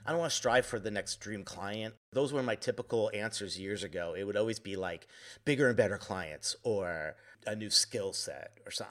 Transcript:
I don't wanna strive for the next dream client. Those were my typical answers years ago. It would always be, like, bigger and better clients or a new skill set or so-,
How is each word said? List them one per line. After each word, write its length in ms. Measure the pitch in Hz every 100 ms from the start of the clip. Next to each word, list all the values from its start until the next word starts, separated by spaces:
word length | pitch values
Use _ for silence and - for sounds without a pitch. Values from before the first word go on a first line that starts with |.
I 60 | -
don't 80 | 165
wanna 100 | 165
strive 360 | - 123 123 123
for 120 | 113
the 120 | 101
next 260 | 104 95 -
dream 220 | 104 107
client. 520 | 98 87 98 107 110 - _
Those 200 | 131 139
were 100 | 143
my 120 | 127
typical 560 | 110 - 117 - 117 104
answers 460 | 104 110 - 98 87
years 240 | 98 101
ago. 320 | 98 92 85 85
It 60 |
would 120 | 101 101
always 240 | 110 110
be, 160 | 98 98
like, 320 | 92 85 - - - -
bigger 220 | - 139 131
and 80 | 117
better 220 | 104 101
clients 560 | - 92 80 73 - -
or 540 | 123 101 90 82 78 73 - -
a 120 | - 110
new 140 | 107
skill 420 | - - - 95
set 460 | - - 67 - -
or 60 | -
so-, 160 | - 104